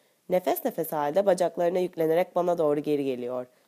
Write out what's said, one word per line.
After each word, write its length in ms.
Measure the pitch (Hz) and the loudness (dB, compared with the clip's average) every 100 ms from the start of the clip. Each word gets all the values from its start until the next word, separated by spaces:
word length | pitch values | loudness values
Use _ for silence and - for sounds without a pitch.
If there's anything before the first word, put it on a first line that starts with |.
| _ _ - | _ _ -2
Nefes 360 | 185 - - 262 | -2 0 -2 -2
nefese 300 | - 160 156 | -4 -4 -2
halde 300 | 147 180 196 | 0 0 2
bacaklarına 540 | 180 170 - 175 185 | 4 2 0 0 0
yüklenerek 560 | 180 170 160 160 180 - | -2 0 2 2 2 0
bana 220 | 175 175 | 0 2
doğru 220 | 151 147 | 2 0
geri 260 | 147 147 135 | 0 -2 0
geliyor. 400 | 123 120 127 127 _ | -4 -4 -8 -8 _